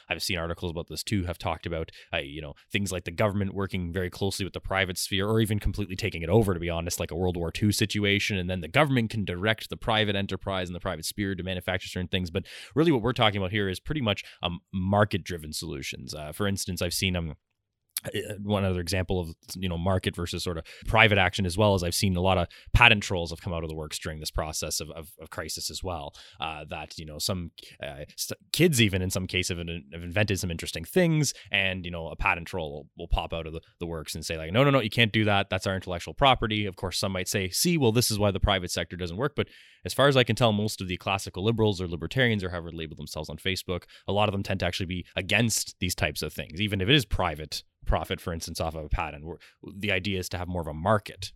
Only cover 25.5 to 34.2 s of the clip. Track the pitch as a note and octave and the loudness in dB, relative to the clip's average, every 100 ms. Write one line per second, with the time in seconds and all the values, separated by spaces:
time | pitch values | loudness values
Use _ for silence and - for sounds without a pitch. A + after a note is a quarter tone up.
25.5 | - - - F#2 E2 C#2+ - - - D#2 | -6 -8 -6 -6 -6 -8 -14 -18 -10 -8
26.5 | D2+ D2+ E2 D2+ - D#2 D2+ - F#2 E2+ | -8 -10 -12 -12 -14 -12 -6 -4 -4 -6
27.5 | - - - C#2 C#2 D2+ - - - - | -12 -20 -12 -12 -10 -12 -10 -8 -10 -2
28.5 | - F3 B2 G#2 F#2 F#2 F#2+ F#2 F#2 F#2 | 4 6 6 6 4 0 -2 -2 -2 0
29.5 | E2+ E2+ E2+ C#2 E2 F2 G2 G#2 F#2 F2+ | -4 -6 -8 -10 -12 -4 0 2 2 -2
30.5 | E2 E2 E2 E2+ F#3 E3+ D#3 C#3 - - | -4 -6 -8 0 4 6 6 2 -2 -2
31.5 | G2+ F#2+ F#2 F2 E2+ D#2+ D#2+ G2+ E2+ E2 | 0 2 0 -4 -6 -6 -2 0 0 -2
32.5 | F#2 D2+ D2 D2+ - E2+ G2 D#2+ E2 D#2+ | -4 -4 -8 -12 -10 -2 -2 0 -4 -6
33.5 | D#2+ - - E2+ D#2+ D2 E2+ | -10 -12 -10 -6 -6 -8 -8